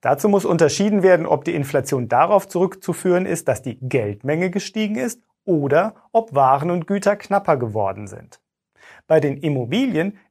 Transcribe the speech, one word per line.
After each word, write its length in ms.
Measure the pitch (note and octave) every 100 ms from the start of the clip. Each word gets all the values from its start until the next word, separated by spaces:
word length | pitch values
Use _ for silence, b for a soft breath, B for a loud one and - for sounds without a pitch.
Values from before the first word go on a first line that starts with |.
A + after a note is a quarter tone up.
Dazu 260 | A#2 C#3 G#3+
muss 160 | G3+
unterschieden 580 | - E3 D#3 C#3 G3+ G#3
werden, 240 | F#3 F3 E3
ob 200 | C#3+ D#3+
die 100 | E3+
Inflation 540 | C3+ C#3+ - C3+ A#2
darauf 400 | A#2+ E3+ G3+ -
zurückzuführen 760 | F3 F#3 - - E3 F#3 F3+ F#3+
ist, 220 | E3+ -
dass 140 | A#2
die 180 | C3 A2
Geldmenge 680 | B2+ C3 G#2 G2+ C3 D#3 F#3
gestiegen 480 | F#3+ - A3 G#3+ G#3+
ist 240 | B3+ - _ _ -
oder 500 | E3 C#3 D3 G#3 b b
ob 240 | A3+ A3+ C3+
Waren 340 | C3 C#3 D#3+
und 160 | F3 D#3+
Güter 300 | G3+ G3 G3+
knapper 400 | - G3 G3 D3
geworden 520 | A#2 G#2 G2 F#2+ G2+
sind. 340 | F2 E2 _ _ _ _ b b b -
Bei 140 | D#3+
den 160 | C#3+ C#3
Immobilien 800 | D#3+ C3+ A#2 F#3+ C4+ D#3+ F#3 b b